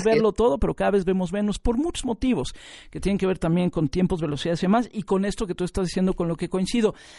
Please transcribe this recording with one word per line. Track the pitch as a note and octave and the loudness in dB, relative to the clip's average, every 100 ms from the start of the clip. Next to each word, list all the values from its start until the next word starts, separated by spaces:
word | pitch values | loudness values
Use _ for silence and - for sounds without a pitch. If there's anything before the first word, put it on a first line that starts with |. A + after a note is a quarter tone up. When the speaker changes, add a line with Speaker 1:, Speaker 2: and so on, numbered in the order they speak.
| G3 | 4
Speaker 1:
es. | A3 | 4
Speaker 2:
verlo | A3 | 4
todo, | - A#3 C4+ | 4 2 2
pero | F3+ | 0
cada | D#3 G3 | 0 2
vez | G3 F3+ | 2 2
vemos | F#3+ F3+ | 0 -2
menos | G3+ G#3 - | -2 -2 0
por | - A#3 | 0 0
muchos | E4 - B3+ | 0 -2 -4
motivos, | A3+ C4 G#3+ B2 - - - - | -2 0 0 -2 -8 -18 -20 -16
que | - | -6
tienen | F#3 G3 | -2 0
que | F#3+ | 0
ver | F3+ | 0
también | E3 F3 F3+ | 0 2 2
con | E3+ D3+ | 0 0
tiempos, | F3+ F3+ F#3 | 0 0 0
velocidades | D#3 C#3+ E3 E3+ | -2 -2 -2 0
y | F#3 | 2
demás, | A3 A3 | 2 0
y | G#3+ | -6
con | - F#3+ G3+ | -2 0 0
esto | - G3+ | -2 -4
que | |
tú | F3 F3+ | -4 -4
estás | - F#3 | -2 -2
diciendo, | - F#3+ | 0 0
con | F#3 E3+ | 0 -2
lo | E3 | -4
que | F3 | -4
coincido. | F#3 F#3 A#3+ G#3+ - - | -2 0 2 0 0 -14